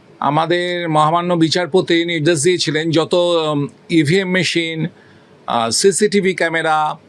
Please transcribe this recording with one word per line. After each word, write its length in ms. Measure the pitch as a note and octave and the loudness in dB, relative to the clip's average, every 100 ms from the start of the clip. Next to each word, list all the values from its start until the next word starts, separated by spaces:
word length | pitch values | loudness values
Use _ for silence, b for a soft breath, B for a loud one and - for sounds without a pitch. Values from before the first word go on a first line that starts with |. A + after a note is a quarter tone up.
| - - | -20 -6
আমাদের 720 | C#3 D3 D#3+ F3 F3+ F3 F3 | -2 0 0 -2 -2 -4 -2
মহামান্য 440 | D#3 D3+ E3+ F3 | 0 2 0 0
বিচারপতি 720 | F3 D#3+ F3+ F3 F#3 F3 E3+ E3+ | 2 2 0 0 0 2 0 0
নির্দেশ 380 | E3+ D3+ E3+ | 0 0 2
দিয়েছিলেন 480 | D3+ F3 E3+ D3+ E3 | 2 0 0 -2 0
যত, 220 | D#3+ D#3 | 0 2
উম, 540 | F3+ F3 E3+ D#3 D3 C#3+ - - | 2 2 0 0 -2 -4 -8 -2
ইভিএম 400 | E3 C#3+ F#3+ F#3 | 0 2 2 0
মেশিন, 560 | F#3 E3 E3+ E3 D#3+ E3+ b b b b - - | 0 0 -2 -4 -4 -6 b b b b -16 -4
আহ, 220 | A#2 A#2 | -2 0
সিসিটিভি 640 | A2+ G3 F#3+ G#3 G3+ F#3 | 2 2 2 2 0 0
ক্যামেরা, 600 | F#3 E3 E3 D#3+ D#3 D#3 D#3 | 0 -2 -2 0 0 -2 -6